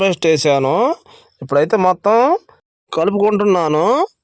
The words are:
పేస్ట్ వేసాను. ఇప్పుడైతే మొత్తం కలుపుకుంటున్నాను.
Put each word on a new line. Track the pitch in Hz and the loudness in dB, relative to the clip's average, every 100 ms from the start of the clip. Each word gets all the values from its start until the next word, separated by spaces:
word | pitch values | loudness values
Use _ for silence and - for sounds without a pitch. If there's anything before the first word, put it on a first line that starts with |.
పేస్ట్ | 196 175 165 | -2 0 0
వేసాను. | 151 151 139 131 170 262 349 _ - _ _ | 0 0 0 0 0 -2 -4 _ -20 _ _
ఇప్పుడైతే | 135 143 160 214 185 | -4 -2 0 0 0
మొత్తం | 180 202 226 269 381 - _ _ _ _ 165 | 0 0 2 2 -2 -6 _ _ _ _ -4
కలుపుకుంటున్నాను. | 175 202 208 208 208 185 160 151 185 277 359 _ | -2 0 0 0 0 0 0 0 0 0 -4 _